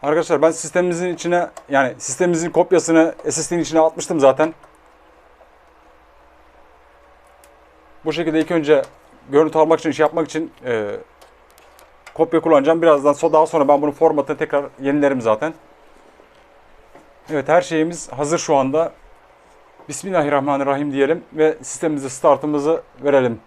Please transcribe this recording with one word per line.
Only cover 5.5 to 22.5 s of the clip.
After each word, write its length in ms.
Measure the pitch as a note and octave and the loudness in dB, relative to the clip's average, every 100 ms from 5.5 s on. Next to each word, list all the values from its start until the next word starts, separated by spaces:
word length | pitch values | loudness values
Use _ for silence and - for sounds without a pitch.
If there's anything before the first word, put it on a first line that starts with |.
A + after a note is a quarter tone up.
| _ _ _ _ _ _ _ _ _ _ _ _ _ _ _ _ _ _ _ - _ _ _ _ - | _ _ _ _ _ _ _ _ _ _ _ _ _ _ _ _ _ _ _ -20 _ _ _ _ -12
Bu 80 | D#3 | -8
şekilde 280 | D#3 E3 D#3 | -4 -2 -2
ilk 100 | D3+ | 0
önce 320 | E3+ C#3+ D3 C3 - _ _ - | -2 2 2 2 -12 _ _ -2
görüntü 280 | C#3 D#3 D#3 | 2 2 2
almak 220 | D#3 D#3+ | 2 2
için, 100 | E3 | 0
şey 140 | C3 | 0
yapmak 220 | D3+ E3 D#3 | 0 0 -6
için, 260 | D#3 E3 _ | -6 -8 _
e, 320 | B2+ A#2 G#2 G#2 - _ - _ _ _ _ _ _ _ - | -6 -4 -4 -10 -14 _ -20 _ _ _ _ _ _ _ -20
kopya 260 | - D#3+ E3 | -2 0 0
kullanacağım. 420 | D#3+ D3+ C#3 E3 | 4 4 4 2
Birazdan 320 | E3 D3 C#3 | 4 4 2
so-, 180 | C#3+ E3 | 0 2
daha 140 | D#3 D#3+ | 2 2
sonra 220 | E3 C#3 | 2 2
ben 140 | C#3+ | 2
bunun 100 | D3 | 2
formatını 440 | C#3+ D#3+ D3+ C#3 D3+ | 2 2 2 -4 -4
tekrar 280 | D#3 C#3+ C#3 - | -4 -4 -4 -8
yenilerim 400 | C3+ C#3+ C#3+ C3+ | -2 0 0 0
zaten. 340 | A2+ G#2+ D3+ D#3+ _ _ _ _ _ _ _ _ _ _ _ _ _ - _ _ - | 0 0 -2 -10 _ _ _ _ _ _ _ _ _ _ _ _ _ -20 _ _ -8
Evet, 180 | D3+ C3+ | -6 0
her 140 | E3 | 0
şeyimiz 500 | F3+ D#3+ D#3+ E3+ - | 2 -2 -2 -4 -14
hazır 260 | B2 D3 E3+ | -8 -4 -4
şu 180 | - D3 | 0 0
anda. 360 | C3 D3 E3 - - - _ _ _ _ _ _ - | 2 0 -2 -6 -20 -20 _ _ _ _ _ _ -16
Bismillahirrahmanirrahim 1040 | C3+ F#3 F3+ D3 C#3+ C#3 C#3 C#3 C#3 D3 | -12 -4 -2 0 0 0 -2 -2 -2 -4
diyelim 320 | C3+ C3+ E3 - | 0 0 0 -6
ve 260 | D#3 D#3 D#3 | -2 0 0
sistemimize 460 | B2+ - D#3+ D3 C3+ | -10 -6 -4 -4 -8
startımızı 720 | B2+ D#3+ C3+ D3+ | -2 2 2 0